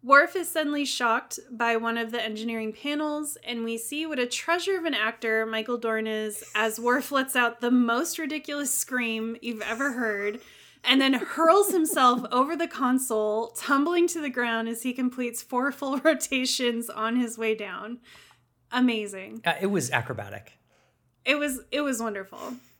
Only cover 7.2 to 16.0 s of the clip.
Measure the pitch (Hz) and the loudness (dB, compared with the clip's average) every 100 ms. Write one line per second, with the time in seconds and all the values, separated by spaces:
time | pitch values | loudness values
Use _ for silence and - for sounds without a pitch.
7.2 | 262 254 240 233 240 247 233 233 339 - | 0 2 0 0 2 4 4 2 -2 -4
8.2 | 311 302 302 294 285 - - 247 233 220 | -4 -6 -6 -4 -2 -2 -2 -2 -2 -2
9.2 | 226 226 240 220 196 226 277 247 226 202 | -4 -6 -8 -6 -6 -2 -2 -2 -2 -2
10.2 | 202 226 - - - _ 254 269 269 262 | -4 -6 -12 -20 -20 _ 4 6 6 2
11.2 | - - 320 381 403 370 311 311 254 247 | -2 4 8 8 6 4 2 6 6 4
12.2 | 254 247 285 330 339 - 254 254 254 220 | 0 2 2 0 -4 0 2 2 2 0
13.2 | 214 214 226 - - 277 294 349 349 339 | 2 0 -2 -8 0 2 4 4 4 2
14.2 | 294 247 240 226 226 226 254 247 254 254 | -4 -2 0 0 -2 -4 -4 -2 -2 -2
15.2 | 240 233 - 247 277 262 277 269 | -6 -6 -4 -2 -2 -2 -4 2